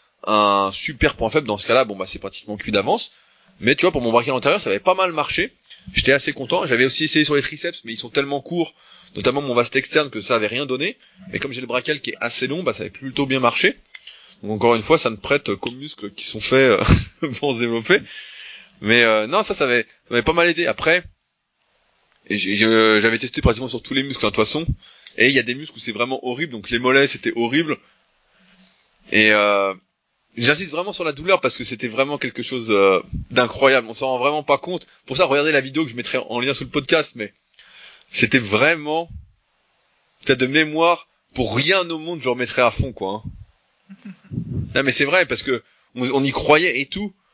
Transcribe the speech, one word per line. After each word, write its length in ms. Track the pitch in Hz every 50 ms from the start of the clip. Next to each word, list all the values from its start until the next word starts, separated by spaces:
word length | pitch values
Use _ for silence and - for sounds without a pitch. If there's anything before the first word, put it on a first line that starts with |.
| _ _ _ _ -
un 440 | - 107 107 104 101 101 98 98 98
super 440 | - - - - 143 117 151 143 -
point 140 | - 117 110
faible. 160 | - 160 143
Dans 120 | 107 104 101
ce 80 | -
cas-là, 180 | - 113 131 127
bon, 120 | 107 101
bah, 100 | 92 92
c'est 120 | - - 85
pratiquement 380 | - 98 - - - 107 104
cuit 160 | 101 - 113
d'avance. 400 | 104 101 98 135 202 - - - - _ _ _ _ _ _ _ _ -
Mais 140 | - 120 147
tu 80 | -
vois, 100 | 175 185
pour 80 | 160 135
mon 80 | 120 113
brachial 240 | 117 120 117 135 131
antérieur, 260 | 123 - 139 175 202
ça 80 | - 117
avait 100 | 95 101
pas 140 | - 185 190
mal 180 | 190 190 180
marché. 400 | 160 151 139 - - 165 185 269 _ _ _ - - - - - -
J'étais 180 | - - 131
assez 200 | 139 135 - 156 -
content. 320 | - 131 131 170 185 -
J'avais 180 | 135 123 117 127
aussi 180 | 131 - - 156
essayé 200 | 147 - 156 147
sur 100 | 147 147
les 80 | 139
triceps, 380 | 127 - 156 - - 175 - - -
mais 80 | 113
ils 60 | 113 -
sont 100 | 123 113
tellement 300 | - - 139 139 143 139
courts, 320 | - - 175 170 160 - - _ _ - - - - - -
notamment 240 | - - 127 131 143
mon 120 | 143 131 120
vaste 220 | 120 117 - -
externe, 340 | 117 - - - 156 147 131
que 100 | - 110
ça 140 | 95 - 123
avait 100 | 110 107 101
rien 180 | 113 131 143
donné. 320 | 131 127 131 160 208 269 _ _ _ _ - - -
Mais 60 | - -
comme 140 | - 135
j'ai 80 | 120 127
le 40 | 127
brachial 340 | 113 120 127 - 156 151 139
qui 100 | - 117
est 60 | - -
assez 260 | - 120 - - 131
long, 160 | 127 147 175
bah, 100 | 185 123 107
ça 80 | -
avait 80 | 95 90
plutôt 340 | - - 131 131 123 143 139
bien 140 | 127 131 131
marché. 360 | 123 117 - - - 196 - _ _ _ - - - - - - - - - _
Donc 100 | - 101 110
encore 180 | 101 117 117 117
une 80 | 113
fois, 160 | 101 - 160 160
ça 100 | - 117
ne 60 | 107
prête 380 | - - - 139 143 - 117 98
qu'aux 160 | - - 117
muscles 380 | 123 131 143 151 - - 104 101
qui 140 | - - -
sont 160 | - - 110
faits, 400 | - - 127 135 135 123 101 - - - - - - - - -
euh, 60 | 165 143
<laughs> 60 | 123 -
pour 160 | 147 143 123
se 60 | 113
développer. 400 | 120 117 113 117 110 - 185 208 107 - - - - - - - - - - - - _ _ -
Mais, 220 | 98 104 117 120
euh, 240 | 117 113 110 107 107
non, 160 | 120 165 214
ça, 120 | 214 - 202
ça 100 | - 147
avait, 180 | 127 120 120 -
ça 260 | - _ _ _ -
m'avait 120 | 120 120
pas 100 | 110 156
mal 160 | 160 170 170 175
aidé. 180 | 165 165 170
Après, 360 | - - - - 156 170 180 170 - - _ _ _ _ _ _ _ _ _ _ _ _ _ _ _ _ _ _ _ _ _ _ -
et 80 | 101 104
j'ai, 160 | 98 95 104
je, 440 | 101 110 113 113 113 110 110 107 104
j'avais 180 | 104 113 113 113
testé 220 | 131 120 - -
pratiquement 260 | - 127 113 113 131 120
sur 140 | 127 117
tous 120 | - - 131
les 80 | 139
muscles, 220 | 135 139 123 - 107
hein, 60 | 104
de 40 | -
toute 100 | 113 107
façon. 220 | - - 156 170 - - - - - - _ - - -
Et 120 | - 117 135
il 40 | 139
y 40 | 123
a 40 |
des 120 | 113 120 123
muscles 220 | 139 156 - -
où 40 | 113
c'est 120 | - 117
vraiment 340 | 104 104 120 131 131 123 -
horrible. 260 | 127 120 135 165 151
Donc 180 | 123 107 95 -
les 80 | 117 117
mollets, 280 | 123 127 131 139 143
c'était 260 | 139 - 120 - 117 -
horrible. 420 | 117 117 117 131 160 170 151 135 - _ _ _ _ _ _ _ _ _ _ _ _ _ _ _ _ _ _ _ _ _ _ _ _ _ -
Et... 180 | - 107 107 107
Euh, 400 | 107 104 104 104 101 98 98 98 95 95 _ _ _ _ _ _ _ _ _ _ _
j'insiste 360 | 117 117 135 151 156 190 156
vraiment 200 | 143 170 180 202
sur 120 | - - 175
la 80 | 156
douleur 280 | 143 131 160 190 190 -
parce 160 | - 123 -
que 60 | - 123
c'était 220 | - 135 107 131 117
vraiment 300 | 107 127 135 143 147 139
quelque 240 | - 120 - -
chose, 280 | - - 131 123 113 110
euh, 300 | 104 98 98 98 95 - - - - - - -
d'incroyable. 560 | 120 123 123 113 - - 135 135 135 127 113 110
On 60 | 113
s'en 140 | - 135 131
rend 100 | 127 123
vraiment 240 | 123 143 151 151
pas 160 | 143 - 147 -
compte. 280 | - 175 180 - - - _ _ _
Pour 100 | - 131
ça, 80 | 147 180
regardez 260 | 143 139 143 147 156
la 80 | 147 139
vidéo 240 | 131 135 135 156 160
que 60 | 123
je 60 | 113
mettrai 220 | 123 120 - - 131
en 220 | - - 113 120
lien 120 | 123 139
sous 120 | 131 - 139
le 60 | -
podcast. 420 | - 147 131 - 170 156 147 - -
Mais 180 | 120 104 101 _ _ _ _ _ _ - - - - - - - - _ _
c'était 280 | - - - 110 - 131
vraiment, 720 | 113 98 104 107 135 156 170 156 147 151 156 165 170 165 - - - - _ _ _ _ _ _ _ _ _ _ _ _ _ _ _ _ _ _ -
peut-être 160 | - 131 123
de 60 | 127 131
mémoire, 600 | 139 156 160 151 151 160 165 170 170 170 - _ _ _ _ _ -
pour 200 | 131 120 107 110
rien 320 | 123 143 160 196 190 175 165
au 100 | 165 156
monde, 220 | 156 170 175 151
je 60 | 127 127
remettrais 340 | 120 123 123 - - 127
à 80 | 123 113
fond, 220 | - - - 131
quoi, 300 | 107 - 98 95 101 110 -
hein. 60 | - - - - - _ _ _ _ _ _ _ 196 196 - - 202 - _ _ 190 - - - - - - - - -
Non, 80 | 135
mais 100 | 135 135
c'est 120 | - - 143
vrai, 220 | 143 170 185 165
parce 160 | 131 123 113
que 200 | - 139 123 110 - _ _ _ _ _ -
on, 140 | 120 123 131
on 140 | 139 135 139
y 60 | 135
croyait 480 | 127 131 - 143 151 156 180 175 120 131
et 60 | 139
tout. 260 | - - 190 208 196 - _ _ _